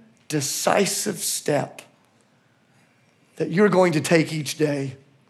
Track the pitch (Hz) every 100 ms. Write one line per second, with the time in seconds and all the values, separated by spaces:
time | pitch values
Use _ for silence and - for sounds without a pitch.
0 | - _ - 151 135 - 185 202 196 -
1 | 208 180 - - - 143 - - - _
2 | _ _ _ _ _ _ _ _ _ _
3 | _ _ _ - 160 170 208 175 180 156
4 | 131 170 147 156 135 - 151 143 139 -
5 | _ _